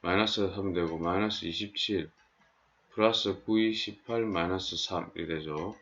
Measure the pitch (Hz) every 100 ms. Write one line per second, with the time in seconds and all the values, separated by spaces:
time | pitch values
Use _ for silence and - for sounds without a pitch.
0 | 87 92 110 - 98 92 98 87 85 80
1 | 82 90 107 107 85 85 101 - - 101
2 | 78 _ _ _ _ _ _ _ _ -
3 | 110 110 104 95 - 110 110 107 - 101
4 | - 117 113 90 85 92 92 85 - 90
5 | 82 82 82 80 78 76 87 113